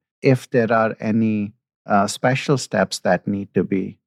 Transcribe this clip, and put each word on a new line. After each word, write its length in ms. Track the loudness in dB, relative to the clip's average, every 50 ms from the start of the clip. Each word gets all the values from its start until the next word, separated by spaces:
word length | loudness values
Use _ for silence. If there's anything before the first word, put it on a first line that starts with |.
| _ _ _ _ 2
if 260 | 2 2 2 0 -2
there 220 | 0 0 2 2 2
are 220 | 2 2 0 -2 -4
any, 540 | -4 -2 0 0 0 0 0 -2 -4 -6 -10 _ _ _ _ _ _
uh, 220 | 0 0 2 2
special 500 | 0 -2 -2 -2 0 0 0 0 -2 -2
steps 420 | -2 -2 -2 -2 -2 0 -2 -4 -4
that 280 | 0 0 0 0 0
need 260 | -4 -4 -4 -6 -4 -2
to 100 | -2 -2
be 360 | 0 -2 -4 -4 -6 -10 _ _